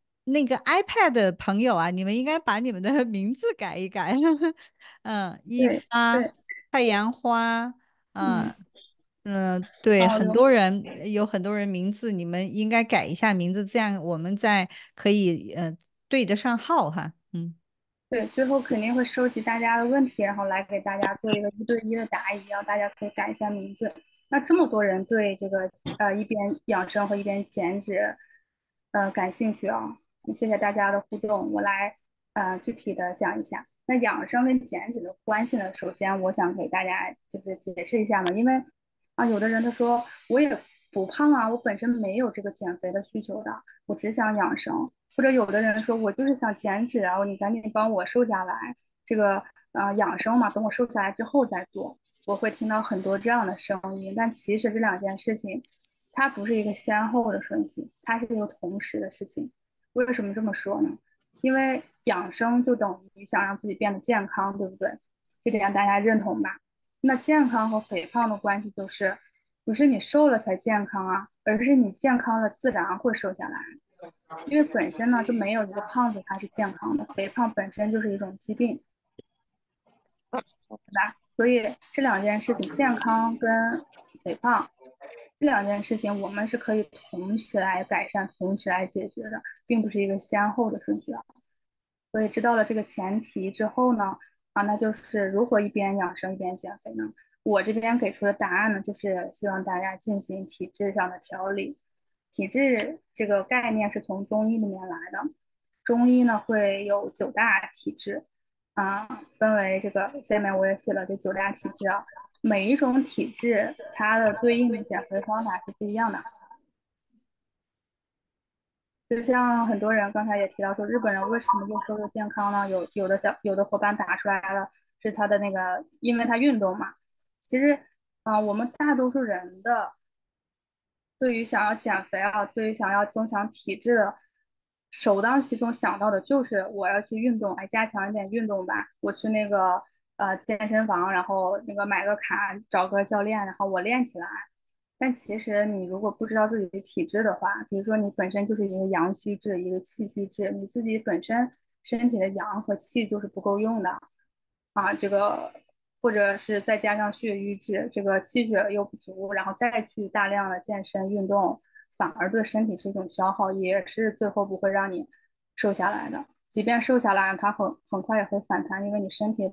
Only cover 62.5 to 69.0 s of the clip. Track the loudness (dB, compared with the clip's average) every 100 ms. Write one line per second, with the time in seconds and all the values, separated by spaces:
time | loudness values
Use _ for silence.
62.5 | 4 4 2 0 -4 -14 _ -2 0 0
63.5 | -2 -6 -2 -2 -2 0 0 0 -4 -4
64.5 | -4 -8 -4 -4 -4 _ _ _ _ -2
65.5 | 0 2 2 4 4 4 4 2 -2 -2
66.5 | -4 _ _ _ 0 2 2 4 6 6
67.5 | 2 2 0 -2 -6 -2 0 0 0 0
68.5 | -2 -4 -10 -12 -2